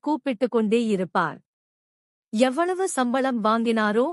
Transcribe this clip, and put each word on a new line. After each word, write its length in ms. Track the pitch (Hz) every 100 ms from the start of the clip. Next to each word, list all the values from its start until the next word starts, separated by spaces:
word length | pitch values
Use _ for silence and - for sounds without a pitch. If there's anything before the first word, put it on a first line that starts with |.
கூப்பிட்டு 480 | 294 302 285 233 254
கொண்டே 380 | 240 214 233 226
இருப்பார். 540 | 190 180 196 160 131 _ _ _ _ _ _ _ _ _
எவ்வளவு 600 | 214 254 254 349 359 381
சம்பளம் 560 | - 247 262 262 240
வாங்கினாரோ, 680 | 214 226 233 226 214 214 277